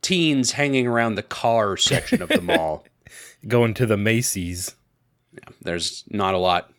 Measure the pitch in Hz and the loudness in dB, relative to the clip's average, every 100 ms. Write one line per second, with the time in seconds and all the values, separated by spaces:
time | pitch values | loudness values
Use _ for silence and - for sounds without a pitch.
0 | - 185 160 139 123 - 143 131 120 117 | 0 2 2 2 0 0 0 2 2 0
1 | 117 101 - - 120 113 104 92 - - | 0 -2 -6 -2 2 2 2 0 0 0
2 | - - - 302 87 165 160 151 - _ | 0 -2 0 -2 2 0 0 -4 -10 _
3 | - - - - - 120 117 107 120 104 | -20 -20 -20 -18 0 2 2 0 0 2
4 | 104 113 120 95 87 90 - - _ _ | 2 2 0 -4 -6 -6 -10 -12 _ _
5 | _ _ _ - - - - 85 82 - | _ _ _ -20 -20 -14 -6 -4 -6 -8
6 | - 104 95 92 90 87 - | -8 -2 0 2 2 0 -2